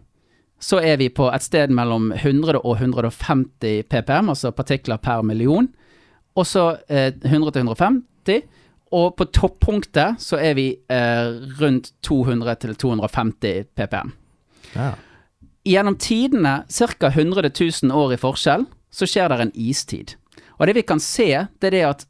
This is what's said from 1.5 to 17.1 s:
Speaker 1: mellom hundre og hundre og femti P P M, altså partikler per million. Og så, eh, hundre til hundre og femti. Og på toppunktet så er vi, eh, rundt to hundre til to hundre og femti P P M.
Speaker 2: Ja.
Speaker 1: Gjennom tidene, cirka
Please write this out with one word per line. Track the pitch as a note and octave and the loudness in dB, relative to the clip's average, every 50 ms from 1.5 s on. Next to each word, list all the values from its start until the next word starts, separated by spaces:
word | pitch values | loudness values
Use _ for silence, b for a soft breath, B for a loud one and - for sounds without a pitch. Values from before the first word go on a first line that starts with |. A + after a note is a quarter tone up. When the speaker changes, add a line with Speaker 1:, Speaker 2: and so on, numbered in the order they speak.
| - D#3+ C#3+ C#3 | 0 2 2 2
Speaker 1:
mellom | C3 A#2+ A#2+ A#2 A2+ A2+ A2 A2 G2 | 2 2 2 0 0 0 0 -2 -2
hundre | - - C#3+ C3+ C#3+ D#3+ D#3+ D3 C3 - | 0 0 2 2 2 2 2 0 0 0
og | B2 A#2 G#2+ | -2 -2 0
hundre | C3 B2+ B2 A#2+ A#2 | 0 0 0 0 -2
og | A#2 - | -2 -4
femti | - - - D3+ C3 C3 - - _ - A2 G#2+ G#2+ G#2+ | -6 -4 0 0 0 0 -2 -4 _ -2 -2 -2 -2 -2
P | - C3+ A#2+ | -2 -2 -2
P | G#2+ - C3+ | 0 0 0
M, | E3 G#3+ G#3 | 2 2 0
altså | F3+ - - A#2+ | -2 -2 -4 -4
partikler | - - C3 - C#3 C3+ - - A2 | -4 -4 -4 -2 -4 -4 -2 -4 -6
per | A2 - C3+ A#2+ A2+ | -4 -2 -2 -2 0
million. | A2 G#2+ A2 A2+ A#2 C3+ D#3 G3+ B3+ B3 b b b b b b b b b b b _ _ | 0 -2 0 0 2 2 2 2 2 0 b b b b b b b b b b b _ _
Og | F#3+ F3 | -2 -2
så, | - - G3 E3+ E3+ D#3+ - - - | 0 2 2 2 2 0 -2 -4 -2
eh, | D3 C#3 C3 C3 C3 - - B2+ | 0 0 2 0 -2 -2 0 2
hundre | D#3 D3+ D#3 D3+ | 2 2 2 2
til | C#3 C3+ B2 | 0 0 -2
hundre | A#2 A2+ | -2 0
og | - | 0
femti. | E3+ G#3 C4+ B3 - _ _ _ _ - G3+ A#3+ - b b b b b b b _ _ | 2 2 2 0 -2 _ _ _ _ 0 0 0 -2 b b b b b b b _ _
Og | - F3 E3+ F3+ F3 | 0 2 2 2 0
på | - F3+ - | -2 -4 0
toppunktet | - - - F#3 - - - - G#3 G#3 - - - D3 D3+ G3+ A#3 - - | 2 2 0 0 0 0 0 0 0 -2 -4 -2 0 0 0 0 0 -4 -4
så | - F3 C#3+ | -4 -2 0
er | D#3 D#3+ C#3+ | 2 2 2
vi, | C3+ C3+ C3 B2+ - _ - | 2 0 -2 -4 -6 _ -4
eh, | B2+ B2 A#2+ A#2+ A#2 A#2 A#2 A#2+ A#2 A#2 C3 C3+ C3 C3+ | -2 0 0 0 0 0 -2 -4 -6 -8 -12 -14 -4 0
rundt | D3+ C#3+ C3 B2+ - - - _ | 0 2 2 0 -2 -6 -12 _
to | - - D#3 C3 B2 | -4 -2 0 0 2
hundre | C3 B2 A#2 A#2 A#2+ A2+ | 0 0 -2 -2 -4 -4
til | - - A2+ G#2+ | -4 -6 -8 -6
to | - - B2+ | -4 -2 -2
hundre | A#2 G#2+ G#2 | 0 -2 -2
og | G2+ | -2
femti | - C3+ A2+ A2 - - - G#2 F2+ F#2+ G2+ - _ | -2 -2 -2 -2 -2 -4 -4 -4 -4 -4 -6 -8 _
P | - G#2+ | -8 -6
P | - - | -6 -6
M. | G2 - - - - _ _ _ _ _ B B B B B - | -6 -8 -10 -14 -18 _ _ _ _ _ B B B B B -8
Speaker 2:
Ja. | B2 B2+ C#3 B B B B B B B B _ _ - - _ _ _ | -6 -6 -6 B B B B B B B B _ _ -20 -20 _ _ _
Speaker 1:
Gjennom | G3 F3+ F#3+ G3+ G3+ F#3+ | 2 2 2 2 0 -2
tidene, | - - - A3+ A3+ B3+ C4+ C#4+ A3 D#3+ C#3 C3+ C#3+ - - | -2 -2 -2 0 0 0 0 2 2 2 0 0 -2 -6 -8
cirka | - - A#3+ A#3 - - E3+ C#3 | -2 -2 -2 -2 0 0 0 2